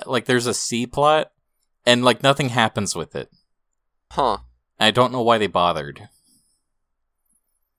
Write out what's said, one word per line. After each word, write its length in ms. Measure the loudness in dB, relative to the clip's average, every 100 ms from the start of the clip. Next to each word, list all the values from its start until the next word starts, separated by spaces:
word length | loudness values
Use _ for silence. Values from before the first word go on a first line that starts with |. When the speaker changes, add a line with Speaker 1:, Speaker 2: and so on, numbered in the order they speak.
| -6
Speaker 1:
like, 200 | -4 0
there's 220 | 0 0
a 60 |
C 340 | -4 -4 -6 -4
plot, 440 | 0 2 2 -2 _ _ _ _ _ 2
and, 200 | 4 4
like, 160 | 2
nothing 260 | 2 0 0
happens 460 | 0 -2 -2 -6 -6
with 200 | -10 -12
it. 140 | -14 _ _ _ _ _ _ _ _
Speaker 2:
Huh. 260 | -2 -2 -2 -8 _ _ -2
Speaker 1:
I 120 | 0
don't 200 | 2 0
know 100 | 0
why 160 | 0 2
they 100 | 0
bothered. 600 | 0 0 -2 -8 -14 -20 _ _ _ _ _ _ _ _ _ _ _ _ _ _ _ _